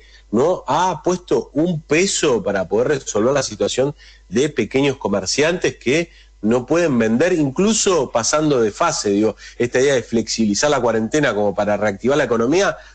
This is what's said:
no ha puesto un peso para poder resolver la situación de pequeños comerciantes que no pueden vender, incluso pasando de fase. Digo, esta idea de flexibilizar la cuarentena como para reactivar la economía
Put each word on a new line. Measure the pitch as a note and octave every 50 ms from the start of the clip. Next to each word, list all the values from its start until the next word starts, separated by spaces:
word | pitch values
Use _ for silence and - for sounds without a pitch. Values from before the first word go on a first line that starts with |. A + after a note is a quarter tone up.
| - - - - - -
no | - A#2+ C3+ E3+ F#3 - - -
ha | C3 D#3+ F3+ F#3 F3 D3
puesto | - E3+ F#3 F3+ - - D#3 A#2+ A2 - -
un | C#3 D#3+ F3+ F3 D3+
peso | - - - - G3 G3 - - - D3+ B2 G#2+ F2+
para | G2+ G2 F#2+ F#2 E2+
poder | G2 G#2+ B2+ C#3+
resolver | D3+ C3 - - - G#2 G#2+ B2+
la | C#3 C#3
situación | C3 - A2 F#2 G#2 - - - C3 D3 D3 - - - - - - -
de | F2 A#2 C#3+ D#3
pequeños | D3+ - A2 G2+ - C3+ C#3+ C#3+ C3 -
comerciantes | - G#2 G2+ F#2+ F2 - - - D3 D#3+ F3+ E3+ - D3 -
que | - - A#2 C#3 E3 E3+ - - - - - - -
no | - G#2+ A#2 B2+ A#2+
pueden | - D#3 E3+ F3 E3 C3 A#2
vender, | A2+ A2 A2+ B2 D#3+ F3+
incluso | F#3 D#3+ D3+ C3+ C3 - F#3+ G#3+ A3 - - G3+ F#3 D#3+ B2+ A#2
pasando | - A#2+ A2 - - D3+ D#3 D3+ C#3+ B2
de | A2+ G#2+
fase. | - - E3+ E3+ C#3+ - - G#2
Digo, | G2+ G2+ G#2+ A2 G2+ - - - - -
esta | B2 B2 - B2+
idea | C3 C#3+ C#3
de | B2
flexibilizar | A2+ - - A2+ G#2+ - - - A2+ G#2 G2+ - - D3
la | D3 C3
cuarentena | A#2 A#2+ A2 A2+ A2 A2 - D3+ C#3+ C3 G#2+
como | G2+ G#2 G2+ F#2
para | G#2+ G#2 G2+ G#2
reactivar | G2+ G#2+ G#2+ G2 G2 - A#2+ C#3+ D3+
la | C#3+
economía | A2+ A#2 A2+ A2+ B2+ D#3 F#3 G3 F3 - - - -